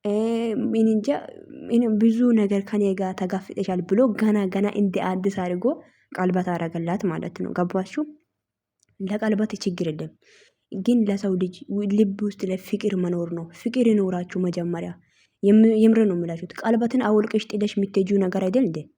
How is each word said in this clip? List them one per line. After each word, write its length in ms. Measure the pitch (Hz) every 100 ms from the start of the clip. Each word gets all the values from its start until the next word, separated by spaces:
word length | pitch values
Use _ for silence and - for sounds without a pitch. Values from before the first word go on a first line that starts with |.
| 208
እ፣ 60 | 208 226 226 233 214 220
እኔ 160 | 220 220
እንጃ 220 | 220 220 285 - - - - 82
እኔ 160 | 233 240 214
ብዙ 240 | 226 226 247
ነገር 300 | 226 202 202
ከኔ 200 | 202 208 202
ጋር 180 | 190 190
ተጋፍጠሻል 680 | 185 185 190 190 - 196 180
ብሎ 180 | 180 202 220
ገና 240 | 196 214 208 190
ገና 200 | 196 202
እንደ 220 | - 202 185
አዲስ 320 | 185 185 196 196
አድርጎ 280 | 180 180 233 311 - _ _
ቀለበት 360 | - 180 180 180
አረገላት 540 | 175 170 170 165 190
ማለት 320 | 196 160 170 -
ነው። 120 | 180
ገባችሁ? 520 | 180 180 190 190 - 302 - _ _ _ _ _ _ _ _
ለቀለበት 520 | 190 208 214 202 220 196
ችግር 300 | 196 175 170
የለም፣ 240 | 151 160 _ _ _ _ _ _
ግን 280 | 196 190 240
ለሰው 300 | 202 202 202 185
ልጅ 200 | 180 - - 196 208
ልብ 260 | 208 208 202
ውስጥ 200 | 208 -
ለፍቅር 500 | 185 185 - 208 214 190
መኖር 320 | 175 175 170
ነው። 140 | 170 165
ፍቅር 320 | - 240 247 233
ይኖራችሁ 520 | 208 185 180 175 185
መጀመሪያ። 500 | 180 170 170 170 175 175 _ _ _ _
የም-፣ 320 | 196 214 220 220
የምር 260 | 220 220
ነው 140 | 214 175
የምላችሁት። 400 | 170 165 175 -
ቀለበትን 460 | 226 226 233 254
አውልቀሽ 400 | 214 214 208 220 -
ጥለሽ 260 | 208 208
የምትሄጂው 440 | - 196 196 190 202
ነገር 240 | 185 190
አይደል 220 | 185 233 226
እንዴ? 140 | 160 -